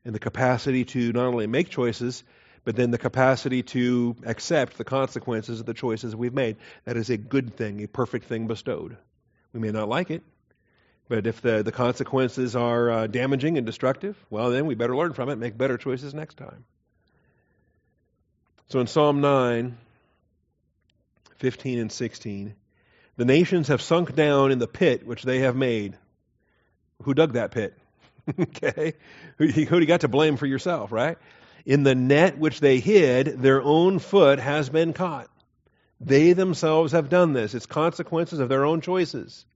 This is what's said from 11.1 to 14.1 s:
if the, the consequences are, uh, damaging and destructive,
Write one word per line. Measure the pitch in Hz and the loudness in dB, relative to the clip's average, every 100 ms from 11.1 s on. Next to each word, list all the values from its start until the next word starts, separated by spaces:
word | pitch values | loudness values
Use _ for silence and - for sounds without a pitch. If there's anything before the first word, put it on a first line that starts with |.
| 113 107 | -4 -2
if | 110 | -4
the, | 123 110 | -2 0
the | 107 | -2
consequences | - 123 123 - 135 127 127 127 120 | -2 -2 -2 -2 -2 -2 -2 -4 -2
are, | 120 120 120 | -2 0 0
uh, | 113 110 | 0 -2
damaging | 120 131 139 147 165 | -2 -2 -2 -2 -2
and | 113 | -4
destructive, | - 127 131 196 | -4 -2 -2 -6